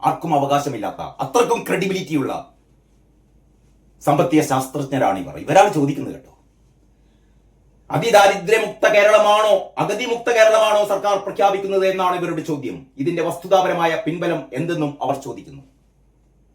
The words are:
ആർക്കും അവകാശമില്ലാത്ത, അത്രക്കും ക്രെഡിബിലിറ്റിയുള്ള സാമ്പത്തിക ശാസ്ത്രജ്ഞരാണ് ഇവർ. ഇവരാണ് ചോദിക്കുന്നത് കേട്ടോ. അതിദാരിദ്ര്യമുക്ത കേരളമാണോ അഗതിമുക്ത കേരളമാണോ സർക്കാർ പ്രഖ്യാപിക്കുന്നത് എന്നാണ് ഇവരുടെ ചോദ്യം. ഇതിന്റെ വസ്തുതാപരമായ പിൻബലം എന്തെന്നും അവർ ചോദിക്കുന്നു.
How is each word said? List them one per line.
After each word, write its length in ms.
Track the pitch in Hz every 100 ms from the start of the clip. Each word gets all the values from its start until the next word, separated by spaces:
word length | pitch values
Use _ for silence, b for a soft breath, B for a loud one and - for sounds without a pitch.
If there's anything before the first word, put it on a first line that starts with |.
ആർക്കും 300 | 143 156 165
അവകാശമില്ലാത്ത, 680 | 143 139 143 147 113 98 -
അത്രക്കും 640 | - - 147 240 233 226 -
ക്രെഡിബിലിറ്റിയുള്ള 880 | 165 190 190 147 156 113 95 - _ _ _ _ _ _ _ _ _ _ _ _ _ _ _
സാമ്പത്തിക 400 | - 143 131 151
ശാസ്ത്രജ്ഞരാണ് 760 | 135 131 - 143 139 135 117 98
ഇവർ. 200 | 87 -
ഇവരാണ് 360 | - 190 202
ചോദിക്കുന്നത് 400 | 151 139 - -
കേട്ടോ. 240 | 85 - _ _ _ _ _ _ _ _ _ _ _ _ _ _ _ -
അതിദാരിദ്ര്യമുക്ത 960 | 143 233 208 202 - 170 220 214 - 208
കേരളമാണോ 840 | 214 208 214 214 208 214 196 - -
അഗതിമുക്ത 520 | 160 208 240 233 -
കേരളമാണോ 560 | 220 220 220 214 208 208
സർക്കാർ 300 | 190 202 196
പ്രഖ്യാപിക്കുന്നത് 680 | 196 - 196 196 196 190 190
എന്നാണ് 300 | 190 180 175
ഇവരുടെ 240 | 170 160
ചോദ്യം. 460 | 151 147 120 87 - -
ഇതിന്റെ 240 | 151 165
വസ്തുതാപരമായ 800 | 160 170 185 190 185 175 165 160 151
പിൻബലം 440 | 170 170 156 -
എന്തെന്നും 460 | 131 165 156 143 -
അവർ 140 | 139 139
ചോദിക്കുന്നു. 460 | - - - - - _ _ _ _ _ _ _ _